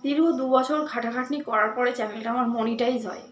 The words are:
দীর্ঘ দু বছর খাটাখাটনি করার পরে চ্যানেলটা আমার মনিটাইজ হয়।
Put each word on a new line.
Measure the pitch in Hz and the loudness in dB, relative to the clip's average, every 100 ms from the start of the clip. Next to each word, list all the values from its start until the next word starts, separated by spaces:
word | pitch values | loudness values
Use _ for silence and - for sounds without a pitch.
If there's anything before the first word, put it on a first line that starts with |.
দীর্ঘ | 277 285 330 | 0 2 4
দু | 262 262 | 2 4
বছর | 262 254 302 302 | 4 4 -2 -2
খাটাখাটনি | 233 233 240 254 285 | -4 -4 -4 -4 -6
করার | - 214 214 | 0 2 2
পরে | 226 247 | 2 0
চ্যানেলটা | 247 214 220 226 | 0 -6 -4 -4
আমার | 247 240 | 0 0
মনিটাইজ | 233 226 233 240 247 208 | 0 0 0 0 0 -4
হয়। | - - | -10 -16